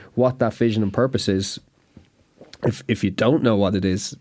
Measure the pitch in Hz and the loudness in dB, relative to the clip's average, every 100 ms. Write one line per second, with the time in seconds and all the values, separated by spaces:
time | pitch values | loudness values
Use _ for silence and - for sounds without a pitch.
0 | - - 127 127 113 - 117 107 101 98 | -8 0 0 2 -2 0 0 2 0 0
1 | 131 127 - 95 98 - - _ _ - | 0 0 0 0 -2 -8 -16 _ _ -20
2 | - _ _ _ - - - - - 110 | -20 _ _ _ -20 -6 -4 -4 -4 -2
3 | 101 92 113 156 123 104 95 98 92 95 | -2 0 2 2 2 2 2 0 0 -2
4 | - - | -6 -12